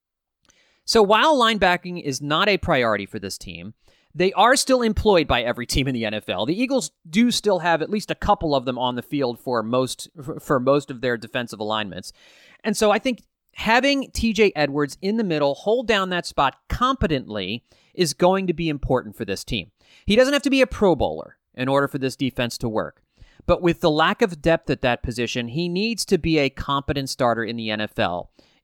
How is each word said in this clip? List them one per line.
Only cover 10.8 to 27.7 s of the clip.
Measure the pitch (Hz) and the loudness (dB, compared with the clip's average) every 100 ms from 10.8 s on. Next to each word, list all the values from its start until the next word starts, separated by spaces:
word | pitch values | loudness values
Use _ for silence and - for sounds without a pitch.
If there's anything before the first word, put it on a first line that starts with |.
| 139 | 0
of | 123 | -6
their | 123 120 | -4 -4
defensive | 110 131 117 104 | -4 -8 -6 -6
alignments. | 107 110 104 90 - - _ _ _ _ | -4 -4 -4 -10 -16 -18 _ _ _ _
And | 214 202 | -6 0
so | 214 | 2
I | 202 | 2
think | 254 240 _ _ _ - | 0 -6 _ _ _ -6
having | - 233 277 277 247 | 2 2 2 0 -4
T | - 226 | -4 0
J | 202 202 151 | 4 2 2
Edwards | 143 143 143 - | -2 0 -4 -4
in | 190 226 | -4 -2
the | 202 | 0
middle, | 156 143 | 0 0
hold | 139 208 240 226 | 0 -2 0 2
down | 208 185 | 0 0
that | 175 - | -2 -4
spot | - 135 - - | 0 0 -2 -8
competently, | - 247 269 196 139 - 107 92 120 - _ _ | -2 0 0 0 -2 -4 -8 -6 -8 -10 _ _
is | - 170 | -2 -2
going | - 175 190 185 | 2 4 4 0
to | |
be | 160 165 | -2 -2
important | 143 - 127 107 - | -4 -2 -2 -2 -8
for | 101 | -6
this | 95 | -6
team. | - 110 - _ _ _ - | -6 -6 -8 _ _ _ 2
He | 214 | 4
doesn't | 262 | 4
have | 285 | 4
to | 277 | 2
be | 269 | 2
a | 254 | 2
Pro | - 202 147 | 2 2 4
Bowler | 95 78 - _ _ | 0 -6 -12 _ _
in | - 127 | -6 0
order | 139 139 | 2 0
for | 139 | -2
this | 131 - | -4 -2
defense | 135 - 120 - | -4 -2 -4 -4
to | 123 | -4
work. | 107 78 - _ _ - _ - | -2 -4 -8 _ _ -20 _ 0
But | 175 | 2
with | 175 160 | 2 2
the | 170 | 2
lack | 151 165 208 | 2 2 2
of | 220 160 | -2 0
depth | 165 165 - | 0 0 0
at | 135 | -2
that | 127 120 | 0 -2
position, | - 120 117 127 120 | -4 -4 -4 -4 -6
he | 139 175 | -4 -4
needs | 175 226 214 - | -2 -2 -4 0
to | 185 | 0
be | 165 156 | 2 2
a | 135 | 2
competent | - - 139 - 143 135 | -2 -4 -4 -2 -6 -4
starter | - 123 113 | -2 0 0
in | 110 117 | -2 -4
the | |
N | 110 | -4